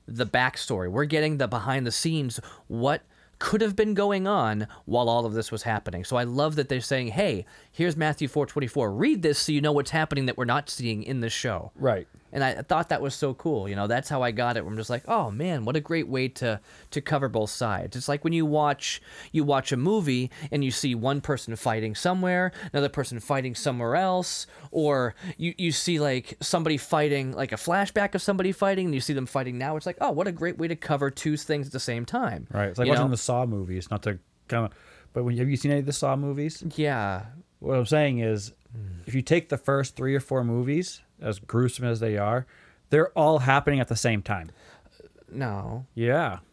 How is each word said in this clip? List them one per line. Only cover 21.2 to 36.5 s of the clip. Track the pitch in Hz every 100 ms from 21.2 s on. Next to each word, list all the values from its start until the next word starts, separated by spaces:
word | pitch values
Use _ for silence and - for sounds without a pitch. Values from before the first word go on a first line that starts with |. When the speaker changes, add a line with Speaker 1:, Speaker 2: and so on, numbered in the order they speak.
Speaker 1:
person | - 123 - 113
fighting | 127 110 110
somewhere, | 104 175 185 185 180 185 - 175
another | 143 139
person | 147 131 120
fighting | - 139 127
somewhere | 117 147 123 117 156
else, | 190 185 175 - - - 139
or | - 147 135 123 - 185 -
you, | 165 165
you | 170
see, | 143 - 160
like, | 147 127 - -
somebody | - 175 160 147
fighting, | - 160 151 139 131
like, | - 151
a | 107
flashback | - 185 202 214 202
of | 185
somebody | - 190 190
fighting, | 185 196 190 180
and |
you | 139
see | 139
them | 135 127
fighting | 135 127 123
now. | 135 156
It's |
like, | 180 -
"Oh, | 277
what | 151 196
a |
great | 170 170 -
way | 165
to | 160
cover | - 143 139
two | 135 156 151
things | - 147 139
at |
the | -
same | - 117 120
time." | 240 226 90 58
Speaker 2:
Right. | 104 101
It's | 90
like | 127
Speaker 1:
You |
Speaker 2:
watching | 131 135
Speaker 1:
know? |
Speaker 2:
the | 120
Saw | - 123
movies, | 123 101 90 92 -
not | 104
to | 107 90 _ _ -
kinda, | 117 113 - - - -
but | 123
when, | 123 120
have | 131
you | 135
seen | 143
any | 143
of | 139
the |
Saw | 139 139 135
movies? | 143 139 151